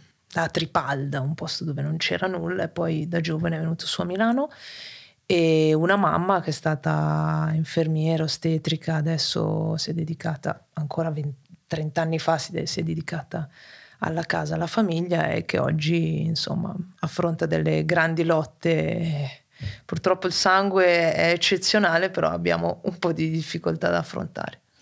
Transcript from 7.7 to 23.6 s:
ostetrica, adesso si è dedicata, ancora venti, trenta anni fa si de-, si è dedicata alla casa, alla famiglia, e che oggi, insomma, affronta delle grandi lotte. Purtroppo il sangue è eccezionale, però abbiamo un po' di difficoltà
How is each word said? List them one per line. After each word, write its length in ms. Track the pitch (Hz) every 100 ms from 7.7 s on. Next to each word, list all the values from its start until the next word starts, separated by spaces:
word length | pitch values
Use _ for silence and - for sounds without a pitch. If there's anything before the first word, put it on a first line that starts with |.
| - 156 156 160 160
ostetrica, 720 | 156 - 165 160 160 160 -
adesso 840 | 156 156 160 - - - - 160 160
si 140 | -
è 40 |
dedicata, 760 | 170 156 165 165 147 - - _
ancora 360 | - 143 - 165
venti, 400 | 151 147 135 _ - -
trenta 360 | 135 156 170
anni 160 | 160 160
fa 180 | - 160
si 140 | -
de-, 160 | 170 160
si 140 | -
è 20 |
dedicata 680 | 165 160 - 151 - 165 147 - - - - -
alla 200 | 160 160
casa, 320 | 165 170 151
alla 140 | 160 170
famiglia, 640 | - 202 165 180 170 160
e 140 | 165
che 140 | 165 -
oggi, 680 | - 156 151 170 160 156 160
insomma, 500 | 156 - - - - 175 -
affronta 480 | 151 - 170 165 160
delle 380 | 160 156 156 156
grandi 380 | 170 165 165
lotte. 1200 | 165 160 151 _ 170 160 156 165 165 147 135 - _ - 101 -
Purtroppo 440 | - 165 185 185 185
il 60 |
sangue 840 | 170 190 190 202 190 180 175 165 160
è 160 | 165
eccezionale, 800 | 170 - 185 - 214 190 165 185
però 180 | 185 165
abbiamo 520 | 175 170 85 170 -
un 160 | - 170
po' 120 | 175
di 200 | 160 160
difficoltà 580 | 160 156 165